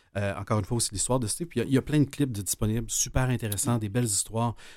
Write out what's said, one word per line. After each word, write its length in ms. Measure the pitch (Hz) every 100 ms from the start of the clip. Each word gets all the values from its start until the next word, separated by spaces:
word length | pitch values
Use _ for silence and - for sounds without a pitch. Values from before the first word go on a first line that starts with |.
| _ 101
Euh, 180 | 101 98
encore 220 | 92 107
une 60 |
fois, 120 | 101 120
aussi 120 | -
l'histoire 280 | 92 - 127
de 60 | 110
Steve. 200 | - 165
Puis 140 | 117
il 20 |
y 40 | 117
a, 20 |
il 60 |
y 40 | 131
a 40 |
plein 180 | - 151
de 40 | 139
clips 240 | - 143
de 100 | 101
disponibles, 480 | 92 - 107 113 113
super 400 | - 120 135 127
intéressants, 480 | 120 110 104 120 120
des 100 | 107
belles 160 | 113
histoires, 500 | 120 101 - 110 117 - -